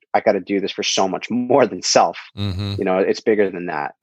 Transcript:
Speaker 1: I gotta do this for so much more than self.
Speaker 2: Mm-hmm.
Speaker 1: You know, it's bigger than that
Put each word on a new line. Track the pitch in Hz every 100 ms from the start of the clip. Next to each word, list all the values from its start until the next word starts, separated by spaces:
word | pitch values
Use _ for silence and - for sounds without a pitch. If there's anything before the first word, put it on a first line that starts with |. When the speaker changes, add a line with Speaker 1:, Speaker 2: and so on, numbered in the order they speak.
| _
Speaker 1:
I | 104
gotta | - 101
do | 87 101
this | 92
for | -
so | 101 - 95
much | 95 -
more | 117 123 135 117
than | 92
self. | - 127 90 - - -
Speaker 2:
Mm-hmm. | 101 92 104 101
Speaker 1:
You | 98
know, | 92
it's | 95 -
bigger | - 104 98
than | 87 87
that | 78 73 -